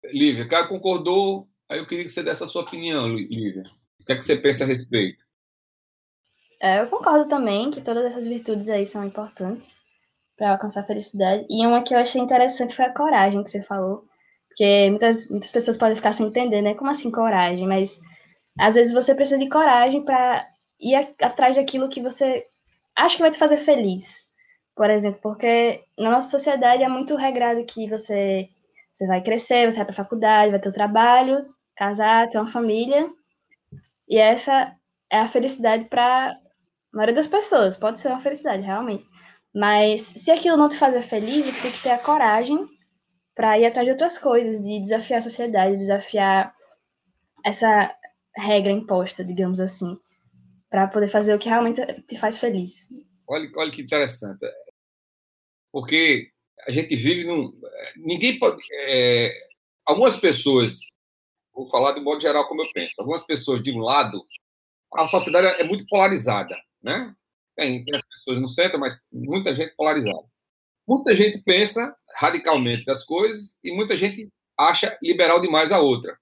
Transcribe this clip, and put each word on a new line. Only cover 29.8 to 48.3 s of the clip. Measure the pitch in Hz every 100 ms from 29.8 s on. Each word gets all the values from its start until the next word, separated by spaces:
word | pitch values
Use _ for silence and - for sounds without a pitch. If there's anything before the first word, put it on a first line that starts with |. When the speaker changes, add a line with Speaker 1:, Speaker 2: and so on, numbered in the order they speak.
| 202
Speaker 2:
pra |
faculdade, | 202 196 226 214 214 214
vai | 202
ter | 196
o |
trabalho, | 202 208 214 240 247 262 269 277 _ _ -
casar, | 202 208 214 226 233
ter | 226
uma | 220
família. | 233 226 220 240 285 320 - _ _ _ _ _ - _ _ _
E | 220
essa | 214 233 - 269 - - _ _ _
é | 208
a | 226
felicidade | 247 262 269 226 226
pra | 226 240 240 254 262 - _ _ _ _ _
maioria | 214 220
das | 240 302
pessoas. | 403 415 285 196 185
Pode | 214 226
ser | 269
uma | 254
felicidade, | 277 294 - 196
realmente. | 196 196 240 202 _ _ _ _ _
Mas | 208 208 208 214 214
se | - - -
aquilo | 330 349 311
não | 294
te | -
fazer | 269 247
feliz, | 233 220 214 294 269
você | -
tem | 247
que | -
ter | 262
a | 240
coragem | 285 302 233 214 247 311 403 _ _ _ _ _ _ -
pra | 220 214
ir | 233
atrás | 233 247
de |
outras | 262 339 349
coisas, | 285 240 233 220
de | 202 208
desafiar | 196 226 220 233
a |
sociedade, | 226 226 240 214 190 196
desafiar | 196 202 - 208 196 190 - _ _ _ _ _ _ _ _ _
essa | - 208 226 208 - - - _ _